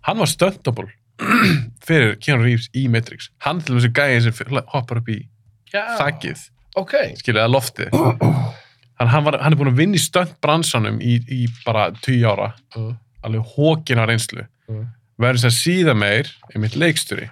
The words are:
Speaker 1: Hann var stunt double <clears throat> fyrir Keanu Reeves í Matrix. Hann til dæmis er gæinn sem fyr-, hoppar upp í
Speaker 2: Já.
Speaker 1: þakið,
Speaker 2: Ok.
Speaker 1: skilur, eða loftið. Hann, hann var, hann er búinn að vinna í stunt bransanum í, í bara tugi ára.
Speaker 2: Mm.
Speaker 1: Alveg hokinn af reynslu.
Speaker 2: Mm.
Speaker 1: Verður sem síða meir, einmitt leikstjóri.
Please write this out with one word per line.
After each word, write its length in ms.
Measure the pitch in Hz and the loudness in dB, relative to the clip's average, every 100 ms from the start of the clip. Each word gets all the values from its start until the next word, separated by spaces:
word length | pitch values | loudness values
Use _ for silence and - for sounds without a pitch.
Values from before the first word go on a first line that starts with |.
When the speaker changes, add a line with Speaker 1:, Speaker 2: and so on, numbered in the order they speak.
Speaker 1:
Hann 140 | - 214 | -4 -2
var 80 | 180 | -2
stunt 320 | - 180 190 | 0 -2 -2
double 240 | - 113 98 - _ _ - 233 | -6 -6 -10 -16 _ _ 0 2
<clears throat> 480 | 214 156 117 - - | 4 0 -4 -14 0
fyrir 300 | 160 113 104 | 2 4 0
Keanu 240 | - 135 | 0 2
Reeves 240 | 117 117 - | 4 2 -2
í 100 | 131 131 | -4 0
Matrix. 380 | 117 113 - - _ | 0 -2 -14 -20 _
Hann 220 | 143 175 | -4 -4
til 140 | 156 123 | -2 2
dæmis 100 | 123 | 2
er 80 | |
gæinn 300 | 120 143 120 | 2 2 4
sem 100 | 117 | 2
fyr-, 300 | 110 - 131 - | -2 -6 -6 -4
hoppar 320 | 139 120 117 | -6 -4 -6
upp 100 | 117 | -6
í 120 | 107 - _ _ _ _ | -8 -10 _ _ _ _
Speaker 2:
Já. 140 | 202 220 226 | -6 -6 -2
Speaker 1:
þakið, 420 | 143 151 - - - _ _ | -2 -4 -10 -10 -16 _ _
Speaker 2:
Ok. 220 | - 185 285 - 131 | -8 -2 -2 -2 -6
Speaker 1:
skilur, 200 | - 107 | -2 2
eða 120 | 113 | 4
loftið. 400 | 135 120 - 98 - 208 117 - - 120 - - _ _ _ | 2 0 -8 -2 2 2 2 2 2 -2 -8 -20 _ _ _
Hann, 100 | 120 | 2
hann 160 | 147 | 2
var, 140 | 151 147 | 2 0
hann 160 | 147 | 2
er 20 | 156 | 2
búinn 140 | 139 | 4
að 80 | 123 | 4
vinna 160 | 170 | 4
í 80 | 190 | 2
stunt 320 | - 180 175 - | 0 0 0 -2
bransanum 580 | 147 156 160 123 107 110 | 0 0 0 -2 -2 -2
í, 200 | 120 120 120 | 0 0 0
í 160 | 131 120 117 | -4 -4 -4
bara 300 | - 110 92 | -4 0 0
tugi 320 | 107 - 127 117 | -2 -2 2 2
ára. 240 | 98 104 - _ | 2 -4 -8 _
Speaker 2:
Mm. 180 | 117 110 117 _ _ | -10 -10 -10 _ _
Speaker 1:
Alveg 320 | 110 110 113 | -6 -6 -6
hokinn 480 | - 151 160 156 120 | 0 2 2 0 0
af 80 | 113 | 2
reynslu. 380 | 113 - - - _ | 0 -2 -10 -16 _
Speaker 2:
Mm. 260 | - 110 117 - _ | -12 -10 -10 -14 _
Speaker 1:
Verður 320 | - 120 127 120 | 0 2 4 2
sem 80 | |
síða 400 | 120 165 180 165 | 2 0 2 2
meir, 320 | 113 101 107 - - - | 2 2 0 -2 -10 -12
einmitt 260 | 110 110 | -6 -4
leikstjóri. 560 | 135 165 156 - 95 110 | 0 0 0 -6 -10 -12